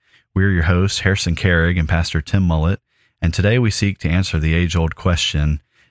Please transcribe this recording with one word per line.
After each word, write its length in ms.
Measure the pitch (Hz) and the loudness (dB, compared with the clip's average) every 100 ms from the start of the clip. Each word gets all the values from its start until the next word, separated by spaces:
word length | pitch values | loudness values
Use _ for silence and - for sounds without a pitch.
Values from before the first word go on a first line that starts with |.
| _ _ _ | _ _ _
We're 160 | 92 98 | -2 2
your 140 | 90 | 2
hosts, 340 | 82 90 98 - | 2 2 2 0
Harrison 360 | 95 98 - | -2 0 -2
Carrig 440 | 85 92 87 82 90 | -2 2 2 2 0
and 100 | 78 | 0
Pastor 320 | 82 80 82 | 0 -2 -4
Tim 220 | - 101 | -2 0
Mullet, 360 | 90 80 80 98 _ _ _ - | 2 2 0 -2 _ _ _ -4
and 100 | 85 | -4
today 260 | 80 101 120 | 0 2 2
we 120 | 117 | 0
seek 260 | - 101 95 | 0 -4 -4
to 80 | 82 | -2
answer 280 | 87 92 80 | -2 0 -2
the 140 | 78 | 0
age-old 420 | 80 87 85 82 - | 0 0 0 -2 -2
question, 680 | 95 85 - 78 76 76 _ _ _ | -2 0 -2 -2 -2 -2 _ _ _